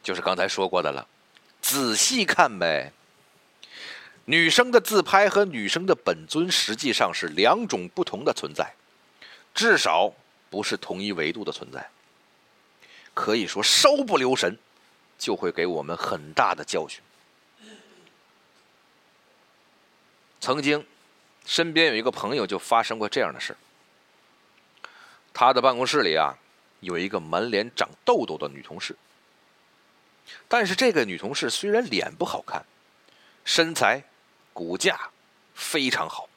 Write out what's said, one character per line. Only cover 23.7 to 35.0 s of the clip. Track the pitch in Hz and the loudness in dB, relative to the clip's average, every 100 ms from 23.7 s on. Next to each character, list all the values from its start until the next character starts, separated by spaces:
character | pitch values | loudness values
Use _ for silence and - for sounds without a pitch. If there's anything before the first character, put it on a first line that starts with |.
| _ _ _ _ _ _ _ _ _ _ _ - - - - _ | _ _ _ _ _ _ _ _ _ _ _ -20 -20 -20 -20 _
他 | - 123 | 2 4
的 | 123 | 6
办 | 131 | 4
公 | 123 127 | 2 0
室 | 151 | 2
里 | 98 | 2
啊， | 78 73 - _ _ _ _ | 2 0 -4 _ _ _ _
有 | 92 85 | -8 -4
一 | 95 | -4
个 | 98 | -4
满 | 80 87 117 | -2 -2 0
脸 | 104 117 | -2 -2
长 | - - - | -4 -4 -2
痘 | - 226 110 | 0 2 0
痘 | 78 | -6
的 | 73 | -8
女 | 69 | -10
同 | - 80 | -16 -12
事。 | - - _ _ _ _ _ _ _ _ _ _ _ _ - - _ | -12 -12 _ _ _ _ _ _ _ _ _ _ _ _ -20 -20 _
但 | 240 196 | 0 0
是 | |
这 | - 254 | 2 2
个 | 165 107 | 2 0
女 | 85 | -4
同 | 101 | -6
事 | 143 127 | -4 -4
虽 | - 202 | -2 0
然 | 220 226 | 0 0
脸 | 92 - | -4 -4
不 | - | -6
好 | 175 - | -6 -6
看， | - 82 - _ _ _ _ _ _ _ | -8 -10 -10 _ _ _ _ _ _ _
身 | - - 165 | -2 2 2
材、 | 160 107 127 - _ _ _ _ | 2 2 2 -6 _ _ _ _
骨 | - 85 90 | -12 -8 -2
架 | 185 - | -2 -2